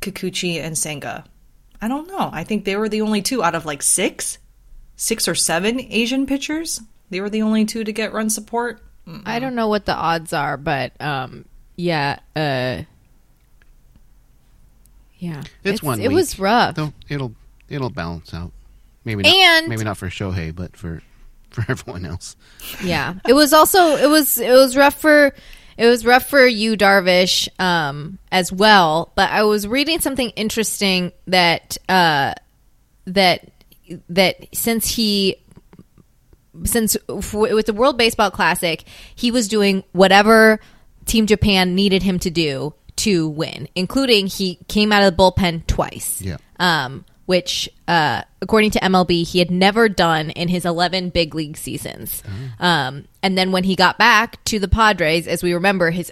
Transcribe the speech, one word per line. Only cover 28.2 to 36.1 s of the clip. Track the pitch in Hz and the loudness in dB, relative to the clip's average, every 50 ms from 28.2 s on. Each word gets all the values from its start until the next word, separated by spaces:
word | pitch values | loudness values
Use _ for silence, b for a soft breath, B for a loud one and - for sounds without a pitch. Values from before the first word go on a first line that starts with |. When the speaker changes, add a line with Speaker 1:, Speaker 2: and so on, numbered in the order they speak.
| - _ 175 | -8 _ -2
Speaker 2:
as | 185 180 - | -2 -2 -2
well. | 190 180 214 214 214 190 170 156 156 165 170 - _ | 0 4 6 8 8 8 6 4 2 0 -2 -2 _
But | 196 190 - | -2 0 0
I | 151 202 214 | 0 0 2
was | 214 208 208 202 | 2 0 0 -2
reading | 202 240 277 294 320 320 330 | -2 -2 -2 0 0 -2 -2
something | - 277 269 277 247 208 | -2 -4 -4 -4 -4 -4
interesting | - - 214 208 - 226 208 - - - 202 190 185 180 180 170 - _ _ | -6 -6 -6 -4 -2 -4 -4 -4 -4 -2 0 0 0 0 -2 -4 -8 _ _
that, | 175 185 180 175 170 160 - - - - - - - | 0 2 4 4 4 2 0 -4 -10 -14 -10 -2 0
uh, | 190 185 170 160 151 143 135 107 - - - _ _ _ _ _ _ _ _ _ _ _ _ | 2 4 4 4 2 2 0 -2 -4 -8 -14 _ _ _ _ _ _ _ _ _ _ _ _
that, | 190 180 196 190 175 165 - - - _ _ _ _ _ _ _ - 180 175 - - | -4 0 2 4 4 2 0 -4 -12 _ _ _ _ _ _ _ -18 -18 -16 -14 -2
that | 175 196 185 160 - - - - - | 0 2 2 2 0 -4 -10 -12 -10
since | - - 233 233 226 - | -4 -2 -2 -2 -2 -2
he, | - - 240 220 208 202 196 196 185 - - _ _ _ - - _ - - - _ _ _ _ _ | -4 -2 -2 -2 0 0 0 0 0 -2 -4 _ _ _ -20 -20 _ -20 -20 -20 _ _ _ _ _